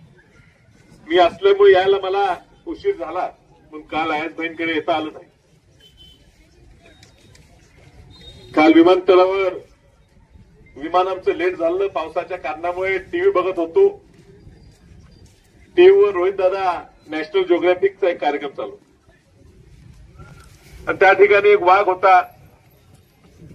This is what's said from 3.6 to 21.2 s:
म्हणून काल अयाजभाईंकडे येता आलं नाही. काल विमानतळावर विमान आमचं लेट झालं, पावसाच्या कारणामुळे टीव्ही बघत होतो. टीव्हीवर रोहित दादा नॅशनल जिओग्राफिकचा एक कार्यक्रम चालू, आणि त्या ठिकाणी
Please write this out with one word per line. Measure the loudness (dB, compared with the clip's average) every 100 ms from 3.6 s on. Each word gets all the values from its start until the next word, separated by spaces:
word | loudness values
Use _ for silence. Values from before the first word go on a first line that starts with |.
| _
म्हणून | -20
काल | -10 -8 -6
अयाजभाईंकडे | -6 -8 -10 -12 -8 -8
येता | -6 -4 -6
आलं | -8
नाही. | -14 -20 _ _ _ _ _ _ _ -20 _ _ _ _ _ _ _ _ _ _ _ _ _ _ _ _ _ _ -20 -20 -20 -20 -20 -8
काल | 0 4
विमानतळावर | 6 4 4 2 2 2 0 -4 -8 -14 _ _ _ _ _ _ -20 _ _ _ -16
विमान | -4 -2 -2
आमचं | -4 -4
लेट | -4 -4 -4
झालं, | -4 -2 -4
पावसाच्या | -6 -8 -8 -8 -10
कारणामुळे | -10 -8 -8 -6 -6 -6
टीव्ही | -6 -2 0
बघत | 0 -2 -4
होतो. | -2 2 2 0 _ _ -20 -20 -20 -20 -20 _ _ -20 -20 _ -20 _ _ _ _ 4
टीव्हीवर | 6 6 2
रोहित | 0 -4
दादा | -2 -2 -2 -4 -6 -10 _ -12
नॅशनल | -10 -6 -4
जिओग्राफिकचा | 0 0 0 0 -2 -2 -4
एक | -4
कार्यक्रम | -6 -6 -8
चालू, | -12 -14 -16 _ _ _ _ _ _ _ _ -20 -20 -20 -20 -20 -20 -20 -20 -20 -20 -20 -14 -8
आणि | 2
त्या | 4
ठिकाणी | 6